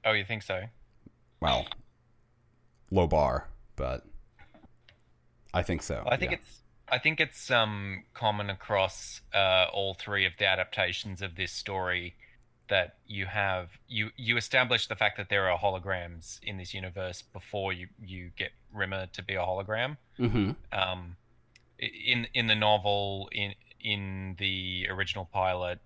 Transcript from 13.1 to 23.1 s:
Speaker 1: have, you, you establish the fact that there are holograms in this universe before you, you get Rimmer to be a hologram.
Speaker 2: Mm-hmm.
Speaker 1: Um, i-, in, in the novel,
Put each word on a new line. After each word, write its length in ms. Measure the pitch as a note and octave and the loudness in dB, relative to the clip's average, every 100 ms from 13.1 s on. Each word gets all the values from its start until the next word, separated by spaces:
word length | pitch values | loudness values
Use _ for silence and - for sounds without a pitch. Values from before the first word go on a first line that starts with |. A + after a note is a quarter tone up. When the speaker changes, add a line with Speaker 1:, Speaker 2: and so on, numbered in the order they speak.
| G2+ F#2 | -6 -4
Speaker 1:
have, 520 | G#2 G2 F#2 F2 - _ | 0 0 0 -4 -16 _
you, 220 | A2 G#2+ - | -4 -4 -4
you 200 | A#2 A#2+ | 0 0
establish 480 | - C3 B2 A#2+ - | 2 2 4 2 0
the 80 | - | 0
fact 200 | G#2+ - | 0 0
that 100 | G2 | 0
there 200 | G2+ F#2+ | 2 2
are 80 | F2 | 2
holograms 800 | G#2 F#2 F#2+ F#2 F2 E2+ - - | 2 0 -2 -4 -4 -12 -14 -10
in 140 | - G2 | -8 -8
this 140 | F2+ | -8
universe 460 | G2 F#2 F2+ F#2 F#2 | -8 -8 -6 -6 -8
before 500 | - - - G#2 G2 | -12 -16 -8 -4 -4
you, 140 | F#2 F#2 - | -4 -8 -16
you 280 | G2+ F#2 F2 - | -14 -12 -12 -8
get 160 | F#2 - - | -8 -8 -16
Rimmer 340 | G#2 F#2+ F#2+ F#2 | -4 -2 -2 -6
to 100 | - | -8
be 120 | F2+ | -4
a 60 | F#2+ | -2
hologram. 560 | F2+ F#2 G2 A2 B2+ D3 _ - | 0 -2 -2 -2 -2 -4 _ 0
Speaker 2:
Mm-hmm. 320 | A#2+ G#2+ G2 C3 - | 2 4 2 0 -4
Speaker 1:
Um, 440 | G2+ F#2 F#2 F2 F2 _ _ _ - _ - | 0 0 -2 -8 -16 _ _ _ -20 _ -6
i-, 40 | - - - | -6 -4 0
in, 200 | A#2+ A2+ | 0 0
in 120 | C3 A#2 | 0 2
the 80 | |
novel, 720 | G#2+ G#2+ G#2+ G2 G2+ G2+ | 4 6 4 4 2 0